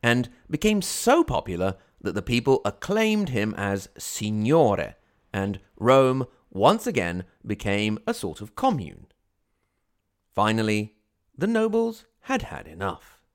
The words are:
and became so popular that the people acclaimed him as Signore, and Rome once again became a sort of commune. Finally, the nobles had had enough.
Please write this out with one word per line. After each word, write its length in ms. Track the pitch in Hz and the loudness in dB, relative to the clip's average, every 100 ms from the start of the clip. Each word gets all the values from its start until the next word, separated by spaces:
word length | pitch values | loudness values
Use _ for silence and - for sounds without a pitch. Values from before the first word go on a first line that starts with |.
and 260 | 120 123 120 - - | 2 2 0 -10 -8
became 320 | 151 214 208 | -2 0 0
so 400 | 180 - - 302 | -2 -2 4 4
popular 540 | 330 117 - 87 95 92 _ _ | 4 0 -2 -2 -2 -2 _ _
that 160 | - 101 | -6 -4
the 60 | |
people 380 | 92 120 117 131 | 0 0 4 2
acclaimed 640 | - - - 208 220 214 190 | 2 -6 -4 0 2 0 0
him 260 | 123 107 - | -2 -2 -2
as 320 | 101 98 - - | -2 -2 -6 -14
Signore, 1000 | - - 107 107 107 160 127 98 71 - _ _ _ | -12 -6 -4 -2 2 4 4 2 -4 -10 _ _ _
and 280 | - 98 - _ _ | -4 -4 -4 _ _
Rome 500 | 110 135 131 131 127 _ _ | 4 6 6 2 -4 _ _
once 360 | 95 113 220 254 | 2 4 4 0
again 380 | 151 87 87 90 _ - | -2 -2 -4 -8 _ -8
became 540 | 104 107 101 107 107 - | -6 -2 0 0 -2 -4
a 40 | |
sort 280 | 233 92 76 | -6 -6 -10
of 160 | 104 - | -14 -2
commune. 500 | 269 170 82 50 - _ _ _ _ _ _ _ _ _ _ _ _ | 0 0 -6 -14 -20 _ _ _ _ _ _ _ _ _ _ _ _
Finally, 600 | - 107 113 110 107 107 _ _ _ _ - | 0 2 2 0 0 -2 _ _ _ _ -4
the 80 | 190 | 0
nobles 600 | 226 220 220 226 220 _ _ | 0 0 0 -2 -6 _ _
had 200 | - 269 | -6 -4
had 240 | - 76 - | -4 -12 -14
enough. 560 | 80 98 87 - _ _ | -8 -6 -8 -16 _ _